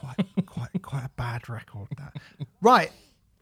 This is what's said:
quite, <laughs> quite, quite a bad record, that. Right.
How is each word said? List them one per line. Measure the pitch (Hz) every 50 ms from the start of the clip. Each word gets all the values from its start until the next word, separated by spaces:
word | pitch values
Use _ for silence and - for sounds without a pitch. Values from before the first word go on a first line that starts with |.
quite, | - 131 123 - 185 - -
<laughs> | 202 180
quite, | - - - 120 - - 185
quite | - - 139 139 123
a | 131 -
bad | - 120 120 117 120 - -
record, | 117 110 - - - 104 101 - - -
that. | 143 147 - 147 - - - - 143 - _ _
Right. | 185 226 254 208 165 - - - - - _ _ _ _ _ _